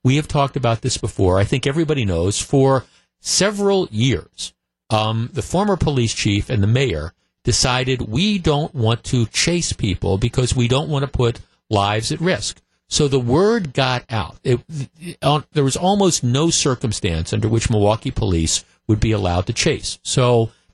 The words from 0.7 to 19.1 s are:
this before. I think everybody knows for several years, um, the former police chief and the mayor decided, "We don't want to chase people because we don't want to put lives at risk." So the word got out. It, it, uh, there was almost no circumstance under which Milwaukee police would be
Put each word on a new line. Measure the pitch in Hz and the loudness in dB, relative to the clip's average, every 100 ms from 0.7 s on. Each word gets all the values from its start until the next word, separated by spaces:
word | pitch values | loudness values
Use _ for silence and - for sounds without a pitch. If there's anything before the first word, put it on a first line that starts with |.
| 113 | -2
this | 127 - | -2 -4
before. | 107 - 95 92 | -6 0 2 2
I | |
think | 101 139 139 | 2 0 0
everybody | 143 160 151 107 | 0 0 0 0
knows | 85 90 - | 0 0 -2
for | - 143 135 135 - _ _ _ | 0 2 4 2 -2 _ _ _
several | - - 190 202 202 196 - | -4 0 0 2 2 2 0
years, | 107 127 98 - - - - _ _ - | 0 2 0 -4 -14 -14 -16 _ _ -2
um, | 110 110 113 120 | 0 0 -2 -4
the | - | -6
former | - 165 208 180 | -4 0 0 0
police | 160 135 117 | 0 0 0
chief | - 113 101 - | -2 0 0 0
and | 113 | 0
the | 104 | 2
mayor | 120 135 80 78 - _ _ | 2 0 -2 -6 -12 _ _
decided, | - 110 135 123 131 127 | -2 0 0 0 0 -2
"We | - 113 202 208 | -2 -2 0 0
don't | 160 147 160 | 2 0 0
want | 147 113 117 | 0 0 0
to | - 127 113 | 0 0 0
chase | - - 175 160 | -2 -2 0 -2
people | - 113 87 92 95 | -4 -2 -2 0 0
because | 117 - 127 - | 0 0 0 0
we | 120 | 0
don't | 127 160 | 0 0
want | 147 | -2
to | 139 | -2
put | - 120 113 - _ - | 0 0 -2 -10 _ -2
lives | 104 101 107 110 | 0 2 0 -2
at | 147 | -2
risk." | 165 170 - - _ _ _ | -2 -2 -4 -12 _ _ _
So | - 147 | 0 2
the | 135 | 2
word | 120 135 202 233 170 | 2 2 2 0 -2
got | 135 131 123 - | -2 -2 -2 -4
out. | 113 98 - | -6 -6 -6
It, | - 123 - 160 131 _ | -2 -2 -4 -10 -10 _
it, | 175 - | -16 -6
uh, | 143 147 - | -2 -2 -2
there | 156 | -2
was | 135 127 | 0 0
almost | 180 202 196 - | 0 2 2 2
no | 123 127 165 | 0 0 0
circumstance | - 147 127 123 104 98 82 87 | 0 0 -2 -2 -4 -2 -2 -2
under | 113 110 | -2 0
which | 113 - | 0 0
Milwaukee | 110 104 107 131 | 2 2 0 -2
police | - 104 87 82 - - _ - | -4 0 0 0 -2 -6 _ -2
would | 107 | 0
be | 113 | 2